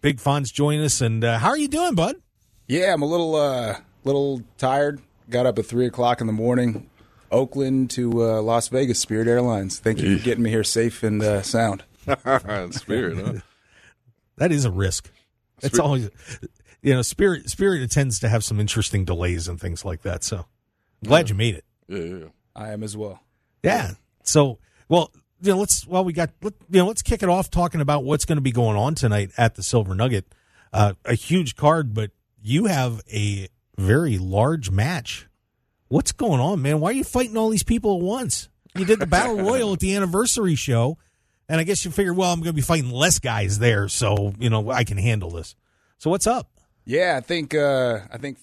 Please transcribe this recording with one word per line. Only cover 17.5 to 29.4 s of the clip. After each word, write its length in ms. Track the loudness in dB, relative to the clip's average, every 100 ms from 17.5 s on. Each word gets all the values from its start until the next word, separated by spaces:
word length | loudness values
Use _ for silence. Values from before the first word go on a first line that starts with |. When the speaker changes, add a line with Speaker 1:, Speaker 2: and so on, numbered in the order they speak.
Speaker 1:
Spirit 400 | -2 0 0 0
tends 280 | 0 0 0
to 100 | 0
have 140 | 0
some 160 | 0 -2
interesting 460 | -2 0 -2 -2 -2
delays 420 | -2 -2 -2 -6
and 120 | -8
things 260 | -8 -8 -8
like 160 | -8
that. 200 | -8 -8
So 220 | -6 -8 -10 _ _ _ _ _ 4
glad 220 | 4 4
Speaker 3:
Yeah. 60 |
Speaker 1:
you 40 | 0
made 180 | 0 -2
it. 100 | -12 _ _
Speaker 3:
Yeah, 120 | -10
yeah. 260 | -8 -10 -16 _ _ -16
Speaker 2:
I 160 | -12
am 120 | -10
as 120 | -10 -8
well. 240 | -10 -12 _ _ _ _
Speaker 1:
Yeah. 280 | 0 0 -2 -10 _ _
So, 360 | 0 4 4 0 _ _ _
well, 220 | 2 2 _ _ _
you 100 | 0
know, 60 | 2
let's, 280 | 2 -2 0
well, 160 | -2
we 100 | 0
got, 180 | 0 -4 _
let, 120 | -10 -10 _
you 100 | 4
know, 80 | 4
let's 140 | 0
kick 220 | -2 0
it 60 | 2
off 200 | 2 2
talking 320 | 0 0 0
about 220 | 0 0
what's 220 | 0 -2 0
gonna 160 | 0
be 100 | 0
going 260 | 2 2 2
on 180 | 0 0
tonight 360 | 2 2 -2
at 180 | 2